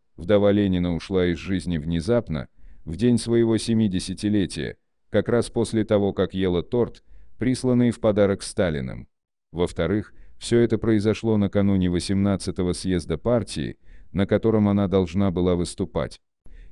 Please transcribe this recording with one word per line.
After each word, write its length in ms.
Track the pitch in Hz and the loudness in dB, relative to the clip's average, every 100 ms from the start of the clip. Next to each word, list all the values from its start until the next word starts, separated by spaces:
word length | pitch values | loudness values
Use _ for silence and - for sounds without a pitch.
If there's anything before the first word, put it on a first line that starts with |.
| _ - | _ -12
вдова 360 | 87 104 101 | 2 4 6
Ленина 420 | 101 101 92 87 | 4 4 2 0
ушла 320 | 82 - 95 90 | -2 -2 0 2
из 100 | 82 | 0
жизни 380 | 80 95 78 82 | -2 -4 -2 -4
внезапно, 720 | 76 85 80 120 - 76 64 - - - | -2 -2 0 -2 -2 -6 -8 -14 -20 -16
в 120 | - 82 | -12 0
день 220 | 120 117 | 2 2
своего 400 | 117 117 117 110 | 2 2 2 2
семидесятилетия, 1200 | - 113 107 90 - 90 104 104 85 - 62 - _ _ _ | 0 2 2 0 -4 -4 0 0 0 -4 -8 -10 _ _ _
как 180 | 104 98 | -2 2
раз 220 | 117 110 | 0 0
после 340 | 120 110 110 | -2 -2 0
того, 300 | 104 104 98 | 2 2 2
как 180 | 92 92 | 0 -2
ела 300 | 95 92 90 | 0 0 0
торт, 400 | - 120 98 - - - - - | -2 -2 -2 -4 -20 -20 -18 -6
присланный 520 | 113 127 127 123 120 | -2 -2 2 2 2
в 100 | 110 | 2
подарок 420 | 113 104 101 98 | 0 2 2 0
Сталиным. 640 | - - 92 76 64 57 - _ _ _ _ | -4 -2 -2 -2 -6 -10 -14 _ _ _ _
Во-вторых, 640 | 80 87 - 82 104 101 - - - | -4 -2 -2 -2 -2 -4 -12 -20 -16
всё 220 | - 117 | 0 2
это 180 | 117 107 | 4 2
произошло 580 | 110 110 107 104 113 107 | 2 2 2 0 0 2
накануне 540 | 98 101 101 98 90 | 2 2 2 4 2
восемнадцатого 800 | 87 - 98 101 95 - 87 90 | 0 0 0 2 0 -2 -2 -2
съезда 460 | 87 95 90 - 80 | -2 -2 -2 -2 -4
партии, 580 | 113 120 92 - 62 - - - - | 0 0 -2 -6 -8 -8 -18 -20 -8
на 140 | 87 98 | -2 2
котором 420 | 104 110 110 104 | 2 2 2 4
она 180 | 101 98 | 2 2
должна 440 | 95 90 90 98 | 2 2 0 0
была 260 | 87 90 87 | 2 0 0
выступать. 640 | 85 - 95 82 64 - _ _ - - - | -2 -4 -6 -4 -6 -8 _ _ -20 -20 -14